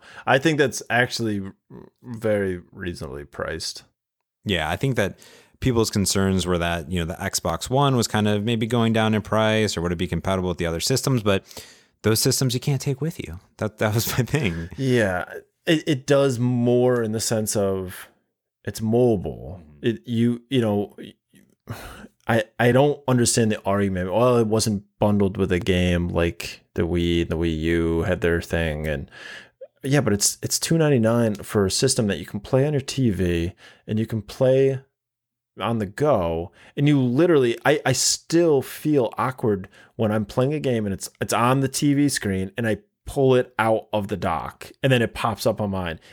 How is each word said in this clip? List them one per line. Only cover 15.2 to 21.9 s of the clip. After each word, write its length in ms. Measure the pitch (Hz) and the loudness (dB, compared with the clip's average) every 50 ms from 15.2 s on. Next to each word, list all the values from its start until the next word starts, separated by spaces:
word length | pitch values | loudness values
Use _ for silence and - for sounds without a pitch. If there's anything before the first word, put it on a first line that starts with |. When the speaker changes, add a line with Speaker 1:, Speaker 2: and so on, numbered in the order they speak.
| - - 92 85 - _ _ _ - | -6 -8 -12 -16 -18 _ _ _ -2
Speaker 1:
it, 160 | 180 160 156 - | 0 0 0 2
it 220 | 165 151 127 - | 0 -2 -2 2
does 320 | - 143 139 139 139 123 113 | 2 4 4 4 2 2 0
more 640 | 123 123 127 120 120 120 120 123 123 127 123 120 113 | 0 0 0 2 2 2 4 4 4 4 2 2 0
in 80 | 107 | -2
the 80 | 110 113 | -2 -4
sense 360 | - - 117 110 107 101 - | -2 -2 -2 -2 -2 -2 0
of 540 | 107 98 98 95 95 92 90 - - - - _ _ _ _ _ _ _ _ _ _ - | 0 0 0 0 -2 -4 -8 -10 -14 -18 -20 _ _ _ _ _ _ _ _ _ _ -12
it's 160 | - - - | -10 -8 -4
mobile. 800 | 110 110 113 123 127 120 110 90 80 76 62 55 60 71 - - - - - - - | -2 0 2 4 4 4 2 0 -2 -6 -10 -10 -12 -14 -14 -16 -18 -20 -12 -4 -2
Speaker 2:
Mm-hmm. 40 | |
Speaker 1:
It, 200 | 120 107 - - | -2 -2 -4 -6
you, 340 | 123 117 113 117 120 120 120 - - | -4 0 2 2 2 0 -2 -4 -2
you 120 | 135 127 | 0 0
know, 340 | 113 107 101 104 101 - - - - - - _ _ _ _ 67 _ _ _ _ _ - - - - - | 2 2 0 0 -2 -4 -8 -16 -18 -18 -18 _ _ _ _ -20 _ _ _ _ _ -14 -14 -14 -14 -18